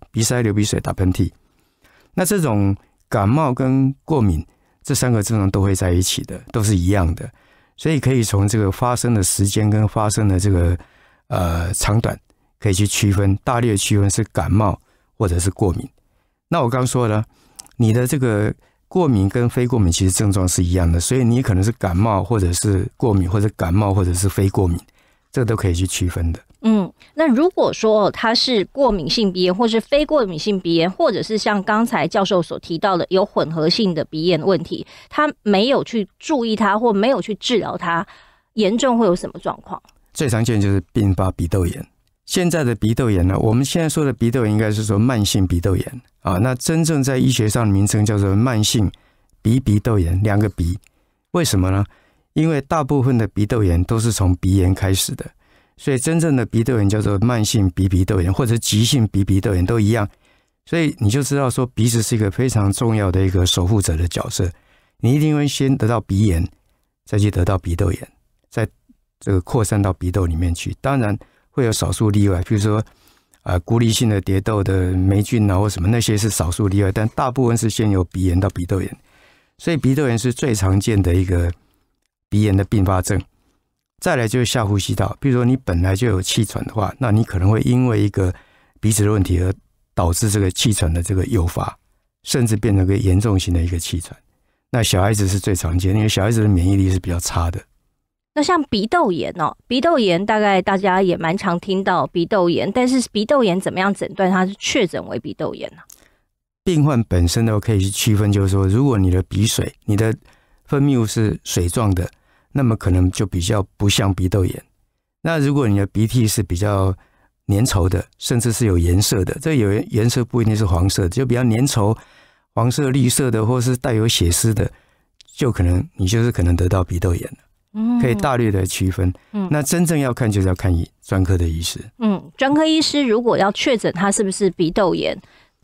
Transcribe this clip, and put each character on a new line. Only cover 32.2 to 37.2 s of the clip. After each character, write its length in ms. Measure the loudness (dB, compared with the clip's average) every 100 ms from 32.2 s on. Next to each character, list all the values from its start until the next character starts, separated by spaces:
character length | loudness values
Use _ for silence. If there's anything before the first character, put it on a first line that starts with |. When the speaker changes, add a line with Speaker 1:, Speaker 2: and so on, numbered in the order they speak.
| 0
Speaker 2:
授 160 | 0
所 160 | -2 -8
提 180 | -8 -4
到 220 | -2 -2
的 80 | 0
有 120 | 0
混 280 | 0 -2 -4
合 160 | -2 -2
性 240 | 0 0
的 100 | -2
鼻 200 | -6 -4
炎 180 | -2 0
问 200 | 0 0
题， 200 | -2 -10 -12 -20 -8
他 240 | -2 -2 -2
没 240 | 0 0 2
有 160 | 0
去 240 | -2 -6 -6 _
注 260 | -4 -2
意 120 | -2 -2
它 240 | 0 0
或 120 | 0
没 180 | 0 0
有 120 | -2